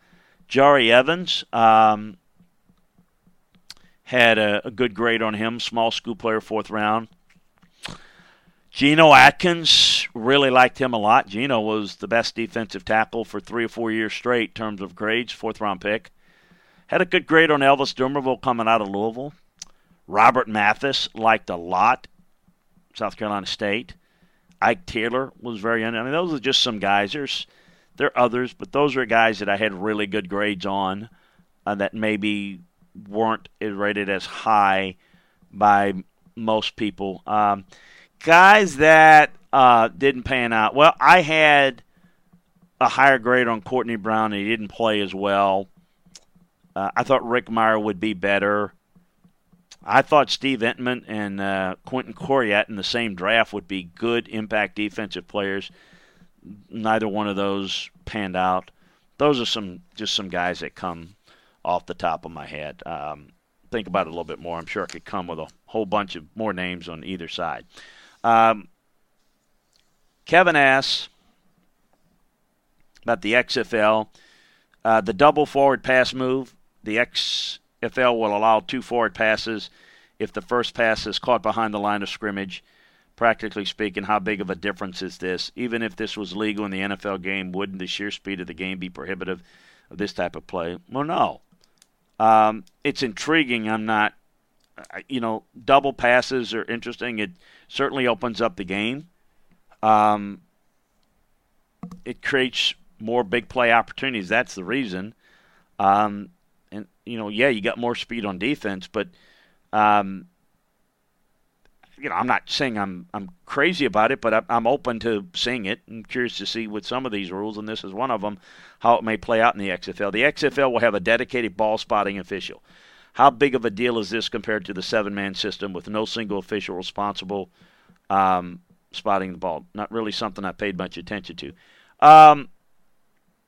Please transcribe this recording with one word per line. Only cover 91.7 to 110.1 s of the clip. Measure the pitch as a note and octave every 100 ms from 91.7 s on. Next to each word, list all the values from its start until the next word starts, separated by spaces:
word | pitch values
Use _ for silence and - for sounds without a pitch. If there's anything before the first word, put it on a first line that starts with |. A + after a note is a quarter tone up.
| _ _ _ _ -
Um, | A2 A2 G#2+ A2 - _
it's | C#3+ -
intriguing. | B2+ F#2+ - D#3+ C3 A#2+ G#2+
I'm | A2 A2
not, | G#2+ G#2+ - _ _ _ _ _ - D2+
I, | F#2+ -
you | C3
know, | A#2 A2 - C3+ A2+
double | C#3 C#3
passes | B2+ A#2+ B2 - C3 G#2+
are | A2
interesting. | - A2+ A2+ A#2+ A#2+ A2
It | G2+ F2+ _ _ _
certainly | - C#3 C3+ B2
opens | G#2+ A#2+ G2+
up | A2+ F2+
the |
game. | F2+ G2+ G#2+ C#3 - _ _ _ _ _ _ _
Um, | A2 G#2+ G#2+ G#2 G2+ G2 _ _ _ _ _ _ _ _ _ _ _ _ _ _ - - -
it | B2
creates | - C3+ B2+ - - - _ -
more | A2 A#2+
big | G2+ A#2+ -
play | B2+ A#2+
opportunities. | A#2 - - C3+ A#2 F2+
That's | A2 B2 G2
the |
reason. | F2+ C3 A#2 F#2 G#2 - _ _ _ _ _ -
Um, | G2 G2+ G#2+ G2+ G#2 _ _ _ _
and, | G#2 G2+ _ -
you | A2+
know, | G#2
yeah, | G#2 C#3
you | A2
got | G#2 -
more | A#2+ A#2
speed | - A#2 G#2
on | F#2
defense, | A#2 C#3+ G#2 F#2 F2+
but, | G#2+ F#2 _ _ _ _ _ _
um, | G#2+ G#2 G#2 G2